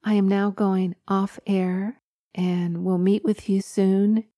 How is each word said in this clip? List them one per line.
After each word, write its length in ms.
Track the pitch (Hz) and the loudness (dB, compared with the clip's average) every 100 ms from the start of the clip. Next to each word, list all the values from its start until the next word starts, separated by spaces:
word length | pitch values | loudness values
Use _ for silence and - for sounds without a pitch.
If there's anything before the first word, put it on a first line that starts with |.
I 100 | - | 2
am 140 | 208 190 | 2 2
now 220 | 196 202 | 2 0
going 460 | 196 202 190 185 175 - | 0 0 0 -2 -6 -4
off 320 | 196 196 - - | -2 -2 -6 -4
air 560 | 196 185 185 202 262 _ _ _ | -2 0 -2 -6 -8 _ _ _
and 500 | - 180 180 175 170 | -4 -2 -2 -2 -4
will 140 | 180 185 | -2 0
meet 260 | 185 202 | 2 2
with 260 | - 208 - | 0 -4 -2
you 120 | 196 | -2
soon 640 | 196 - 196 190 202 220 220 | -2 0 2 2 2 0 -2